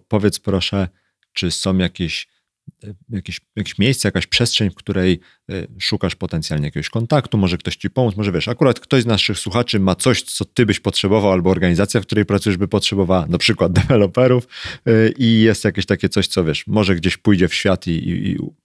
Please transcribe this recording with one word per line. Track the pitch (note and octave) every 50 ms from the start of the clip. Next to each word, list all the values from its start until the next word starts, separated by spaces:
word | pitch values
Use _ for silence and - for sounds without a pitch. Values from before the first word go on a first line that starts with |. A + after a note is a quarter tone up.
| - _
powiedz | - G#2 G2+ G2+ - -
proszę, | - - F#2+ F#2 - - - G2 F#2+ F2+ - _ _ _ _ _ _ _
czy | _ - F#2 F2
są | D#2+ - - G2 F#2+
jakieś, | F#2 F#2 E2+ - - F2+ D#2+ - - - - _ _ _ _ _ _ _ - _ _ -
e, | G#2 G2 - _ -
jakieś, | A#2 F#2+ - - E2+ - - _ _
jakieś | G#2+ G2 - - -
miejsca, | G2 B2+ C3 - - G3+
jakaś | - F#3 -
przestrzeń, | - - - A#2+ - - - G#3+ F#3+
w | -
której, | - - - F#2+ G2 F2+ F#2+ F2+ - - _ _ _ _ -
e, | F#2 F#2+ - - - G2
szukasz | - - A2 G2 - F2+ -
potencjalnie | - F#2+ E2+ - D#2+ D#2 - D#2+ D2+ C#2+
jakiegoś | D2 - D2 - -
kontaktu, | - A2+ A#2 - D3+ C#3+ - - - A2
może | F#2+ F2 F2 F2
ktoś | - F2+ -
ci | - - F#2
pomóc, | - C3 B2+ A2+ F#2
może | G2+ G#2+ G2+
wiesz, | F2 E2 - -
akurat | A#2+ - D#3+ C3 A#2 -
ktoś | - _ - C3
z | A2
naszych | A#2 A2 F#2+ - - G2+ -
słuchaczy | - G2+ F2+ A#2+ A#2+ - - G#2
ma | F#2+ G2 F#2
coś, | - - B2+ A#2+ -
co | - - - - F#2+
ty | - _ - A#2+
byś | G#2 F#2+ -
potrzebował, | - G#2 - - - F#2+ G#2 A2 G2+ G2+
albo | F#2 F2+ E2+ F#2
organizacja, | F#2+ D#2+ F#2 F2+ F2 - G2+ G2+ - A2+
w | F#2
której | - - G#2+ G2+
pracujesz, | - G2+ G2 - G#2+ F#2+
by | F2 G2+ F2
potrzebowała, | - G2+ - - G2+ G2 F#2+ E2+ F#2 F#2 D#2+
na | D#2 F2 E2
przykład | - - G#2+ - F2+ F#2 F2+
<laughs> | -
deweloperów, | - - C3+ A2 G2+ F#2 - B2 B2+ B2+ B2 B2 A#2+ - - - - - - - _
e, | A#2 A2+ A2 A2+ A2
i | - - A#2+ A2+ A2+ A2
jest | A2 A2 G2+ - -
jakieś | G#2 F2+ - F2+
takie | - G2+ - - F2+
coś, | - G#2 F#2
co | - - G2 F2
wiesz, | D#2 C#2+ - -
może | - - G#2+ F#2+ F#2 F#2+
gdzieś | E2+ E2 F2+ -
pójdzie | - _ A2 G#2 F2 F#2 E2
w | -
świat | - - G2+ F#2 - -
i, | F2
i, | E2 D#2+ - F#2 F2 F2+ G2 G2
i | F#2+ - - - - _ _